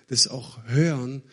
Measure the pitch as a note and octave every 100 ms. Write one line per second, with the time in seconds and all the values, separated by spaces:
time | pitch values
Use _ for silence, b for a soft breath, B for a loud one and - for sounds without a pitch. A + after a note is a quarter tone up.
0 | - B2 - B2 - A#2+ A2+ C3+ E3 C#3
1 | B2 C3+ -